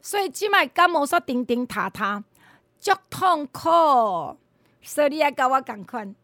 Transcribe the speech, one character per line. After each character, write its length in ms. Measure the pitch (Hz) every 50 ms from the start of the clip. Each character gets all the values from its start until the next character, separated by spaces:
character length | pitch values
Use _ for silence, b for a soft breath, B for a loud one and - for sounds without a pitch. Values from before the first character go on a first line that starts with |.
所 180 | _ - - 403
以 100 | 392 339
即 180 | 254 - 392 427
摆 180 | 403 381 320
感 220 | 247 _ - 349 359
冒 160 | 339 311 285
煞 140 | 277 - 349
停 240 | 339 - 254 247 247
停 200 | - 240 240 254
塌 240 | 247 - - 180 190
塌， 340 | _ - 214 196 208 208 208 _ b b b b b b b b _
足 140 | _ - 403 381 370 _ _
痛 380 | - - 370 370 349 302 294
苦。 920 | - - - - 330 330 339 330 302 277 247 226 208 185 165 151 - - _ _ _ _ _ _ _ _ _
所 240 | _ - - 294 294
以 40 | 285
你 140 | 285 311 302
爱 80 | 285
甲 160 | 269 - 262
我 140 | 254 269 262
共 220 | 254 - 220 202 185
款 280 | - - - 208 196 208 _